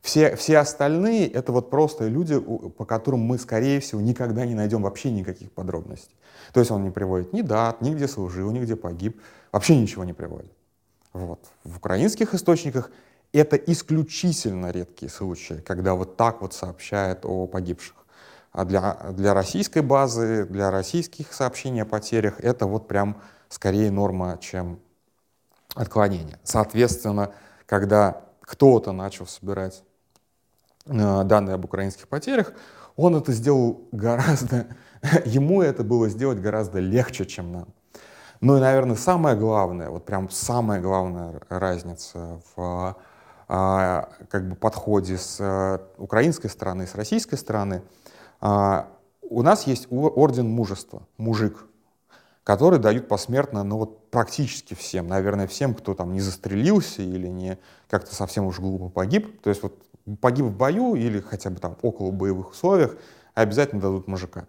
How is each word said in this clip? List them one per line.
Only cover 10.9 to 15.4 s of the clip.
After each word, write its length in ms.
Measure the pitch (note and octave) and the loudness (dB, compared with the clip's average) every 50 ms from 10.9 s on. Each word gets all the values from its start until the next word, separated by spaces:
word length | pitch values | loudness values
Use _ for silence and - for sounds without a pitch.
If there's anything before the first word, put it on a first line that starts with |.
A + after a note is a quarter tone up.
| _ _ _ _ _ | _ _ _ _ _
Вот. 260 | F2+ F#2 E2+ D#2+ - - - _ _ _ | -10 -10 -10 -10 -14 -16 -20 _ _ _
В 140 | D2 E2+ F2 | -18 -16 -8
украинских 580 | - - F#2 G2 C#3+ A3 G#3+ - A3+ G#3 - | -2 0 2 2 2 2 2 0 -2 0 0
источниках 560 | F3 - - E3+ E3 - D3 A#2+ B2+ A#2+ - - - _ _ _ _ _ _ _ | 0 4 4 4 4 2 -2 -2 -2 -4 -4 -12 -20 _ _ _ _ _ _ _
это 220 | D3 D3+ D3+ D3 | 4 4 6 4
исключительно 1120 | C#3 - - E3+ D#3+ - - D#3 D#3+ D#3 - - - - F3+ D#3+ - - A#2 F#2+ F#2 F2+ F2+ | 0 2 2 -2 -2 0 0 0 0 0 -2 -4 -2 -2 -2 -2 0 -2 -4 -4 -4 -4 -4
редкие 400 | F2 F2+ F2 - - - - - | -4 -6 -8 -10 -12 -14 -14 -14
случаи, 540 | - - G2 F#2+ F2 D#2+ | -10 -8 -8 -8 -8 -10